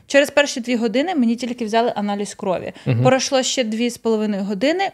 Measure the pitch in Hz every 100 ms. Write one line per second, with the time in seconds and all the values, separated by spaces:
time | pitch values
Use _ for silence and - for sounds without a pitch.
0 | - 277 285 294 285 262 233 240 233 240
1 | 339 330 233 233 240 240 214 226 240 -
2 | 202 202 202 - 196 170 - - - 117
3 | 254 262 - 269 247 269 214 220 240 240
4 | 226 214 214 196 202 196 269 359 392